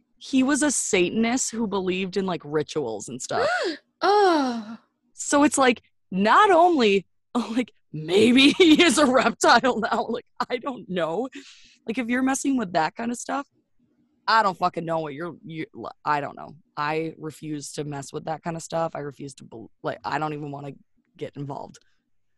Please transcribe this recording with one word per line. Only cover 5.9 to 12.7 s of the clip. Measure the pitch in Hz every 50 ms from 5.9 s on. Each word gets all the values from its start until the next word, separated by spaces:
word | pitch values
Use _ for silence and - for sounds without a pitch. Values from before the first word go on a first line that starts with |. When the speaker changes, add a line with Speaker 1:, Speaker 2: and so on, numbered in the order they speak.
| _ _ _ -
Speaker 1:
not | 185 185 202 214 254 359 427 403
only, | 359 320 349 359 339 269 233 208 196 196 - _ _ _
<laughs> | _ _ -
like, | 247 214 - 226 254 240 - _ _ _ _
maybe | - 156 156 160 175 208 226 247 233 269 269 285
<laughs> | - -
he | 370 320 302 -
is | 349 330 226 320
a | 294
reptile | 247 254 254 190 226 - - - 320 254 233 240 254 220 220
now. | 196 - - 208 233 -
Like, | 233 - - _ _ - 240 -
I | 247 254
don't | 226 285 247 233 170 -
know. | 180 180 160 156 165 196 262 262 - - - - - - - - _ _ -
Like, | - 214
if | 262 240 226
you're | 247 254
messing | 262 262 269 - - 277 269 247
with | 220 175